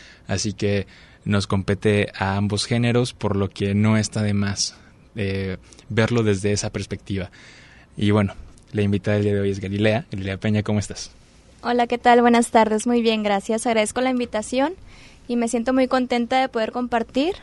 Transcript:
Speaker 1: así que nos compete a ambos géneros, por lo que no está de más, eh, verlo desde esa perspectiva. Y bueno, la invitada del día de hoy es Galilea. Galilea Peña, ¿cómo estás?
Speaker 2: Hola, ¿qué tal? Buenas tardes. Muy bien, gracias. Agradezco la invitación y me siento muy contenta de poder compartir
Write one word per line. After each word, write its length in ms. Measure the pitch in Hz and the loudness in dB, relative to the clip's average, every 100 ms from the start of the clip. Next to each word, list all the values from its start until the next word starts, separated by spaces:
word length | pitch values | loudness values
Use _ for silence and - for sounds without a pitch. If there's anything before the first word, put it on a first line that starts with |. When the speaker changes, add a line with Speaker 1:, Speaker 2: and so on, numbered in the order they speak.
| - - - | -20 -20 -6
Speaker 1:
así 240 | 98 107 | -4 -4
que 340 | 98 101 101 - - - - | -2 -2 -2 -4 -14 -20 -10
nos 240 | 101 101 - | -2 -2 0
compete 640 | 98 95 98 107 104 - | -2 0 0 2 2 0
a 220 | - 98 98 | -2 -2 0
ambos 280 | 101 101 | 0 -2
géneros, 480 | - 117 120 120 123 | -2 0 2 0 -2
por 220 | - 104 | -4 -4
lo 160 | 98 95 | -2 -2
que 240 | - 98 | -2 0
no 220 | 101 107 110 | 2 4 2
está 260 | 104 110 | 0 -2
de 120 | 104 | 0
más, 420 | 101 101 101 - - - - - 117 | 0 -2 -2 -6 -8 -20 -20 -14 -6
eh, 400 | 98 95 95 92 - - - | -4 -4 -4 -8 -12 -20 -4
verlo 340 | 110 110 120 | 0 2 2
desde 300 | 107 98 101 | 2 2 0
esa 180 | 101 107 | -2 -4
perspectiva. 640 | 98 101 95 - 98 87 - - - - - - - | -8 -8 -10 -6 -6 -6 -14 -20 -20 -20 -20 -18 -2
Y 160 | 104 | 2
bueno, 220 | 104 98 - - - - | 2 0 -4 -16 -20 -8
la 120 | 104 | -2
invitada 320 | 101 101 107 | 0 0 0
del 100 | 104 | 0
día 80 | 104 | 0
de 80 | 101 | 0
hoy 100 | 101 | -2
es 100 | 98 | -4
Galilea. 440 | 95 101 110 110 - | -4 0 2 0 -4
Galilea 260 | 98 95 95 | -8 -6 -4
Peña, 260 | 110 107 | -2 0
¿cómo 160 | 104 104 | 0 -2
estás? 320 | - - - - - - - - | -2 -10 -16 -20 -20 -20 -20 -10
Speaker 2:
Hola, 240 | 240 240 240 | -2 0 0
¿qué 100 | 240 | 2
tal? 240 | 247 240 | 6 6
Buenas 300 | 240 233 240 | 6 4 4
tardes. 360 | 233 214 214 240 | 4 4 2 0
Muy 140 | 240 | 0
bien, 220 | 226 220 | 2 0
gracias. 440 | 208 196 214 220 247 | 0 -2 -2 -2 0
Agradezco 360 | 220 214 247 | 0 0 0
la 80 | 262 | 0
invitación 640 | 254 240 214 - 254 294 381 - - - - - | 0 -2 -4 -4 -2 -2 -4 -16 -20 -20 -18 -6
y 100 | 240 | -2
me 120 | 233 | -2
siento 240 | 240 233 | -2 0
muy 160 | 262 254 | 2 2
contenta 500 | 262 247 240 233 262 | 0 0 -2 0 0
de 120 | 262 | 0
poder 200 | 233 220 | -2 -4
compartir 640 | 247 247 240 233 254 311 403 | -4 -2 -2 -2 -2 -2 -4